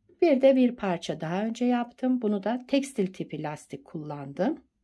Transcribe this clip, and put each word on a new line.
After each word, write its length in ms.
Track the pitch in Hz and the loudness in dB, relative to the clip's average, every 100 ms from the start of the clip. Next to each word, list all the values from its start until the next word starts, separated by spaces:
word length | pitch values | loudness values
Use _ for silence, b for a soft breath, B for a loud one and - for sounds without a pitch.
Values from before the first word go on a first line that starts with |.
| _ - | _ 0
Bir 200 | 349 262 | 4 6
de 140 | 269 262 | 6 6
bir 200 | 247 247 | 4 2
parça 460 | 196 170 - 160 | -4 -4 -4 -6
daha 240 | 160 180 226 | -4 -4 -4
önce 200 | 226 247 | -2 0
yaptım. 560 | 240 240 - 254 254 | 0 -2 -4 -2 0
Bunu 220 | 214 202 | 0 -2
da 220 | 208 247 - | -2 -4 0
tekstil 460 | 277 277 - 190 | -2 0 -2 -4
tipi 300 | - 156 151 | -4 -10 -8
lastik 420 | 156 151 - - - | -8 -10 -14 -18 -12
kullandım. 760 | 165 151 143 143 139 214 - _ _ | -12 -10 -10 -8 -2 -2 -2 _ _